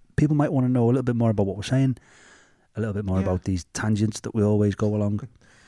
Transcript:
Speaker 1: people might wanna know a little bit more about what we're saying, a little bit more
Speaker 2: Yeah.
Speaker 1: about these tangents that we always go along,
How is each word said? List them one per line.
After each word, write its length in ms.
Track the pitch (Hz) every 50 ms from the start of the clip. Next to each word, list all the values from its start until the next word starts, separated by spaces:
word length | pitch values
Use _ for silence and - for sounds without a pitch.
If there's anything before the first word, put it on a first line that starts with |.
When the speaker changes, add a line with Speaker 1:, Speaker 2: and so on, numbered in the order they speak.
| - _ _
Speaker 1:
people 200 | - 151 147 156
might 160 | 147 147 -
wanna 160 | 135 131 127 123
know 180 | 127 123 117
a 60 | 117
little 100 | 123 135
bit 140 | 127 123 120
more 140 | 117 117 113
about 160 | 107 104 98
what 100 | 98 92
we're 60 | 104
saying, 340 | - - 131 135 135 131 120 - - _ - - - - - - _ _ _ _ _ _ _
a 60 | 107
little 140 | 110 110 95
bit 100 | 104 104
more 120 | 95 92 95
Speaker 2:
Yeah. 60 | 95
Speaker 1:
about 180 | 95 92 90 -
these 200 | 101 95 87 - -
tangents 480 | - - - 107 110 101 110 107 - -
that 140 | - 110 -
we 80 | 110
always 320 | 101 104 107 104 104 104 98
go 200 | - 107 104 104
along, 320 | 104 104 101 104 104 - - - _ _ - _ _ _